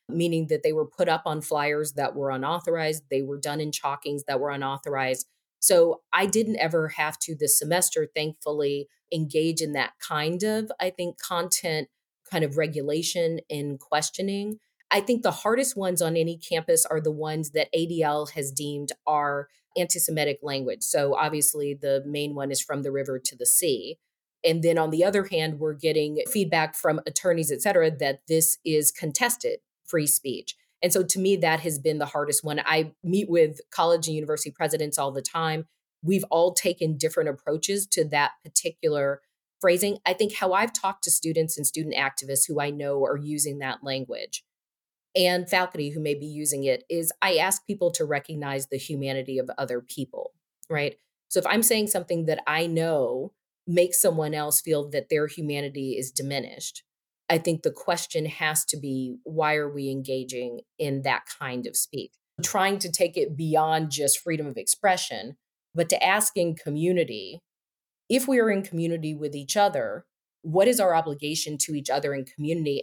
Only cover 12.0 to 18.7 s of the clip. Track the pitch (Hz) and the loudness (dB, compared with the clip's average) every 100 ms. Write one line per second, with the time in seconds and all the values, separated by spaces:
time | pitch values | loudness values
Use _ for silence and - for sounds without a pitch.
12 | _ _ - 180 151 143 156 147 139 156 | _ _ -6 -2 0 0 0 -2 -2 -2
13 | 160 180 165 165 - 147 143 139 - 151 | -2 0 -2 -2 -6 -6 -6 -8 -4 -2
14 | 151 - 196 202 208 214 _ _ - 202 | -2 -4 -4 -4 -6 -10 _ _ 0 2
15 | 202 233 214 - 214 240 269 202 190 175 | 2 2 2 0 0 2 0 -2 -2 0
16 | 165 165 165 165 - 165 160 160 - 160 | 2 2 0 -4 -4 -2 2 2 2 0
17 | 156 151 156 156 147 151 147 165 170 170 | -2 -2 -4 -4 -2 -2 0 0 0 0
18 | 151 151 147 156 139 135 147 | 2 0 -2 -6 -6 -6 -6